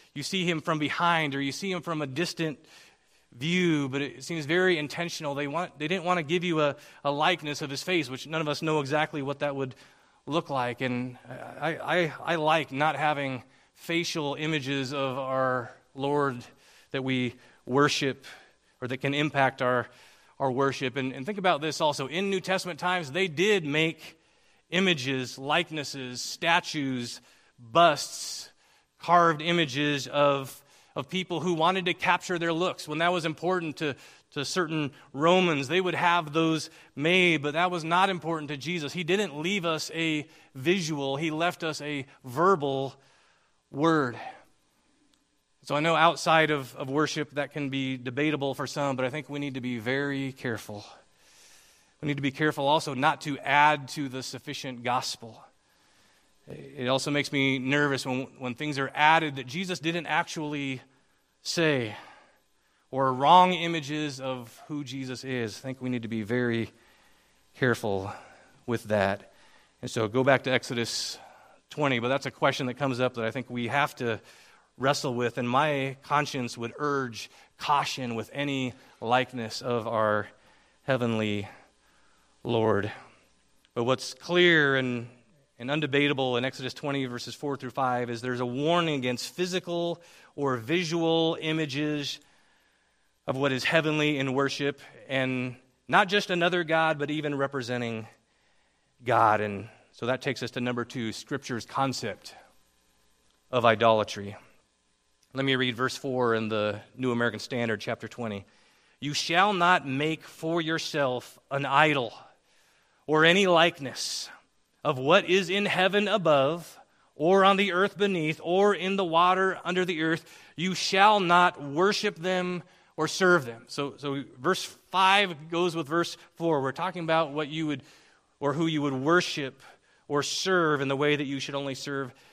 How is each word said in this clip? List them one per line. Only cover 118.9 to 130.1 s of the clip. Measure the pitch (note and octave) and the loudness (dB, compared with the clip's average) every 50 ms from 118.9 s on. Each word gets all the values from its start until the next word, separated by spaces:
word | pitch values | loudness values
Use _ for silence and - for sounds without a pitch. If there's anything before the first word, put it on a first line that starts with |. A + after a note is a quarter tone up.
| G3 | -2
the | G3 G3 | -2 -2
water | E3+ D#3+ E3 F3 F3+ F#3 F#3 F#3+ F#3+ F3+ - - | 2 4 4 6 6 6 4 2 2 0 -2 -4
under | E3+ F3+ F3+ F#3 | -2 0 0 0
the | E3+ F#3 D3+ D#3+ | 0 0 0 0
earth. | D#3+ E3 D#3+ - - - - - - - | 0 0 -2 -4 -8 -20 -20 -20 -16 -8
You | - E3 F#3 F#3 | -6 -4 -4 -2
shall | - - - - F#3+ G3 G#3+ G#3+ G#3 | -2 -2 0 4 6 6 8 6 6
not | F#3+ E3+ F3 F3 F3+ F3+ E3+ - C#3+ | 4 6 6 6 6 6 4 0 -6
worship | C#3+ C#3 D3+ F3+ G3+ G#3 - - G#3 - | -4 0 2 2 2 2 0 -2 -4 -4
them | D#3+ D#3+ F#3 F#3 F3+ F3+ F3+ F3+ F3+ - - _ _ _ _ _ | -4 -4 -2 -2 -2 -2 -2 -4 -8 -10 -12 _ _ _ _ _
or | - D#3 D#3 | -4 -4 -2
serve | - - F#3+ F3+ F3 E3+ C3+ | 0 2 6 6 6 6 4
them." | A#2 A2+ A#2 - | 0 -8 -14 -16
So, | - - - C#3+ C#3 - - | -10 -6 -6 -6 -6 -6 -8
so | - C#3+ C#3 C#3 C3 - - B2+ | -6 -6 -6 -6 -6 -10 -12 -4
verse | B2 E3 F#3+ - - - - - _ _ | -2 -2 0 0 -4 -8 -12 -18 _ _
five | - F#3 F#3+ F#3+ G3 G3+ G#3 F#3 E3+ C#3 D3+ D#3+ | 0 4 4 6 6 6 4 2 -2 -8 -10 -4
goes | F3 E3+ F3+ F3+ D#3 | -2 0 0 0 0
with | E3 D#3 C3 | -2 -4 -2
verse | D#3 E3+ E3+ - - - - - _ | 0 0 0 -2 -4 -12 -18 -20 _
four. | - E3 E3+ D#3+ C#3 C3 | -4 0 0 2 2 0
We're | C3+ B2+ | 0 -2
talking | - E3 F#3+ E3 F3+ E3+ | -4 -4 -6 -4 -4 -2
about | D#3+ D#3+ D#3+ E3 C#3+ C#3 | 2 2 2 2 2 -2
what | D3+ D#3 C#3 | -4 -4 -4
you | D#3 D#3 D#3+ | -4 -4 -2
would, | D3+ D3 C#3 - - - - _ _ _ _ _ _ _ _ | -2 -4 -4 -8 -12 -20 -20 _ _ _ _ _ _ _ _
or | C#3 C#3+ C#3 | -2 -2 0
who | D3+ E3+ | 0 0
you | E3 D#3+ D3+ C#3+ | 0 0 0 0
would | D3 C3+ | 0 -2
worship | C3 C3 D3 E3+ F3+ E3+ - - D#3 C#3+ C3 - _ - - - _ _ _ _ _ _ | 0 2 4 4 4 4 0 -2 -6 -6 -8 -10 _ -20 -20 -20 _ _ _ _ _ _
or | - | -2